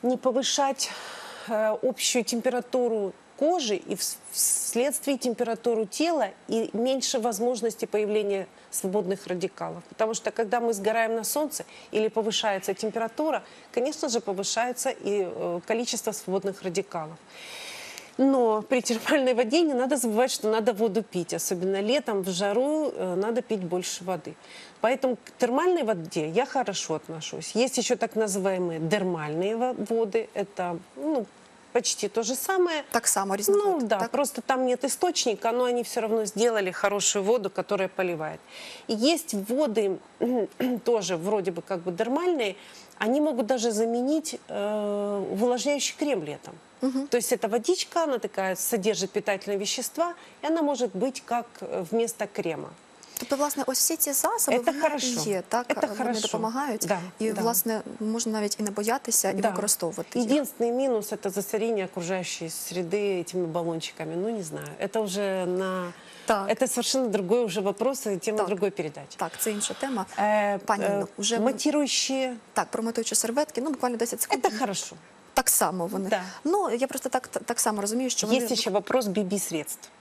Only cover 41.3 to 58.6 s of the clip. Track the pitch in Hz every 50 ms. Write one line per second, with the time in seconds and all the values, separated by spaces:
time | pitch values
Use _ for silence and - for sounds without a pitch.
41.3 | 214 208 180 185 175 165 - - 196 175 170 180 175 170 220 233 254 311 349 359
42.3 | 349 294 233 202 180 - - - - - - - - - 202 214 254 294 302 311
43.3 | 277 233 226 214 262 254 214 240 220 208 226 226 233 240 247 269 302 320 302 -
44.3 | - - - - - 208 202 208 214 208 208 208 202 202 202 202 202 202 190 -
45.3 | 185 196 220 247 247 247 - 277 285 277 - - - - 311 294 269 190 156 147
46.3 | 143 139 - - - 165 - - - - - 269 247 269 277 285 - 240 233 -
47.3 | 254 - - 208 208 240 220 - 359 - - - - 339 330 302 269 226 - 196
48.3 | - - 190 190 185 170 - - - 220 185 220 208 165 185 185 - 208 208 -
49.3 | 202 190 - - 202 196 208 190 - - 240 - - - 330 349 339 - - -
50.3 | - - - 294 320 330 311 285 285 233 247 226 - 185 214 269 262 - - -
51.3 | 240 240 233 - - - - - - 190 180 160 214 233 233 226 - - 208 196
52.3 | - - - 170 156 143 147 151 160 - - - - - - - - - 247 -
53.3 | 285 269 285 294 - 285 262 - 262 - - - 330 320 - 294 277 - - 320
54.3 | 440 453 - - 247 247 240 330 285 285 330 311 294 285 233 254 247 233 254 220
55.3 | 202 185 175 - - 233 240 - 294 208 - - 208 - 226 220 - 220 214 -
56.3 | - 220 220 220 226 262 285 294 - 220 - 170 208 180 170 185 - - 220 220
57.3 | 214 214 220 226 233 - - 233 220 214 - - - - 220 214 220 233 233 226
58.3 | 214 220 208 202 - -